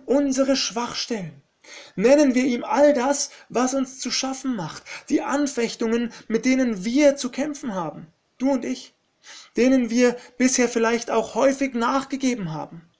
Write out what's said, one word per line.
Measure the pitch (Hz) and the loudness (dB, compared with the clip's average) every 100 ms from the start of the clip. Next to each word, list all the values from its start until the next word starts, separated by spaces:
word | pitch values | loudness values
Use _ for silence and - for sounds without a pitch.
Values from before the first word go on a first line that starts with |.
| - | 0
unsere | 269 285 262 269 262 | 0 2 0 2 0
Schwachstellen. | - 233 233 - - 220 160 135 _ _ - - - - | -2 -6 -6 -6 -8 -8 -10 -16 _ _ -20 -20 -12 0
Nennen | 226 294 277 | 4 6 6
wir | 247 262 | 4 2
ihm | 240 | 0
all | - 233 294 | -2 4 4
das, | 269 262 277 - - - | 4 2 -2 -4 -12 -6
was | 220 254 | -2 0
uns | 269 254 - | -2 -4 -8
zu | 240 | -6
schaffen | - 262 262 269 226 | -4 -4 -6 -6 -6
macht, | 156 - - - - | -6 -12 -16 -16 -2
die | 302 | -2
Anfechtungen, | - 277 294 - 233 - 226 233 233 - - | 0 -2 -2 -2 -4 -2 -2 -2 -2 -8 -4
mit | 226 254 | -2 2
denen | 262 247 202 202 | 2 0 -2 -2
wir | 269 285 277 | 4 4 4
zu | 247 | -2
kämpfen | 254 302 285 254 190 | -6 -6 -6 -8 -6
haben, | 156 - - _ _ - | -6 -10 -18 _ _ -4
du | 262 | 0
und | 262 | 0
ich, | 240 254 - _ _ _ - - - - | -2 -10 -12 _ _ _ -20 -20 -6 2
denen | 254 262 233 | 4 4 2
wir | 233 247 240 - - | 2 2 2 -6 0
bisher | 254 254 240 | 2 2 0
vielleicht | 233 226 233 - | 0 0 0 -2
auch | 226 - 220 | -2 -2 2
häufig | 269 269 269 | 2 2 -2
nachgegeben | 240 233 269 269 269 262 233 170 | -2 -2 -2 -4 -4 -2 -2 -6
haben. | 151 147 170 - | -8 -12 -16 -20